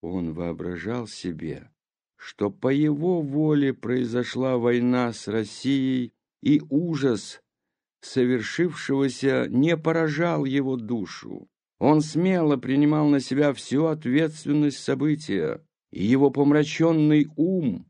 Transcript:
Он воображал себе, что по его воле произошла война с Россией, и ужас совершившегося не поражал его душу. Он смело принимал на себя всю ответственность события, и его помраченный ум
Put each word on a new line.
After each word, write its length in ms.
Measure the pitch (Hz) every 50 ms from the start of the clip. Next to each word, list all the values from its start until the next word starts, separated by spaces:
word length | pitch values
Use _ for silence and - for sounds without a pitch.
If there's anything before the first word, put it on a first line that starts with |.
Он 320 | - 82 90 92 87 82 78
воображал 720 | 82 87 85 82 80 82 87 90 87 85 104 117 123 117
себе, 640 | 104 - - - 95 85 78 82 78 73 69 - - _ _ _ _ _ _ _ _ _
что 340 | _ - - - - 104 104
по 200 | 196 _ - 131
его 520 | 135 143 151 151 147 143 151 180 185 170
воле 500 | 156 139 135 147 156 156 151 143 143 135
произошла 880 | 131 - - 107 127 127 123 117 113 123 120 - - 123 131 131 131
война 560 | 123 117 120 120 120 120 123 123 123 123 120 110
с 140 | - -
Россией, 840 | - 104 113 110 107 - - - 131 139 139 131 131 131 131 123 110 _ _ _ _ _ _
и 180 | - - 147 151 156 -
ужас 720 | 135 151 175 175 165 139 135 135 117 98 - - - - _ _ _ _ _ _ _ _ _ _ _ _
совершившегося 1400 | - - - 131 123 123 127 120 107 - - - 170 180 165 - - - 139 135 139 135 127 - - 139 131 127 120
не 300 | - - 123 139 160 170
поражал 680 | 160 156 165 160 165 165 156 147 151 170 175 165 151 143
его 300 | 135 131 139 135 135 131
душу. 720 | 123 113 104 120 113 95 85 - - - - - - - _ _ _ _ _ _
Он 240 | _ - 135 151 156
смело 560 | 151 156 - 151 175 190 190 180 165 151 147
принимал 520 | 127 120 127 135 139 147 147 151 151 151 147
на 100 | 143 139
себя 340 | 123 - 135 139 147 143 135
всю 320 | 110 - - 120 139 160
ответственность 920 | 160 156 156 156 127 127 147 165 156 156 - - 160 147 151 151 147 139 -
события, 840 | - - 139 131 139 156 151 151 - - 101 92 80 67 - - _ _ _ _ _ _
и 120 | - - 90
его 280 | 107 127 135 143 139
помраченный 960 | 135 139 143 143 147 151 151 147 - - 165 165 165 156 151 151 151 151 147 147 -
ум 500 | - 156 180 190 185 160 123 90 - - _